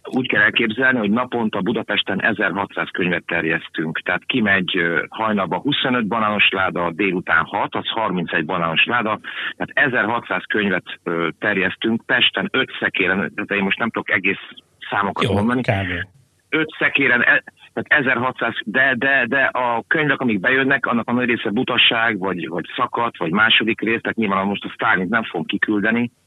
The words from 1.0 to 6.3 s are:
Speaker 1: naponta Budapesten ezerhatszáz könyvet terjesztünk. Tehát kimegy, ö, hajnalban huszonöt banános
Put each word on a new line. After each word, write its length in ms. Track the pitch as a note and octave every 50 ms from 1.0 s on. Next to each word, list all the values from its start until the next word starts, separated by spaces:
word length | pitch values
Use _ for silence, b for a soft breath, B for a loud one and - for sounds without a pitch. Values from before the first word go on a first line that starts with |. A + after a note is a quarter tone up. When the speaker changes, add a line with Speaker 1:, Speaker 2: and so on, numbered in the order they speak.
| G#2+ G2+
Speaker 1:
naponta 520 | G#2 A#2+ B2+ B2 - A#2+ A2+ A2 - G#2+
Budapesten 600 | F#2+ G2 A#2 A2+ G#2 - G#2+ G2 - - G2+ G2 -
ezerhatszáz 640 | - G#2+ F#2 G#2+ F#2+ E2+ G2 G2 F2 - - E2 -
könyvet 320 | - - F#2+ F2 F2 E2 -
terjesztünk. 760 | - F2 E2+ D#2+ D#2+ E2 E2 - - - - E2 D#2 D#2 - -
Tehát 220 | - F2+ F2 -
kimegy, 520 | - - C3 A2 G2+ G2 F#2+ F#2 D#2+ - F#2+
ö, 260 | E2+ E2+ E2+ D2+ - -
hajnalban 500 | - - A2 A2 G#2+ G2+ F#2+ E2+ E2+ F2+
huszonöt 480 | - C#3 C#3+ - - C#3+ B2 B2 A2+ G2
banános 420 | G#2+ A2+ A2 G#2+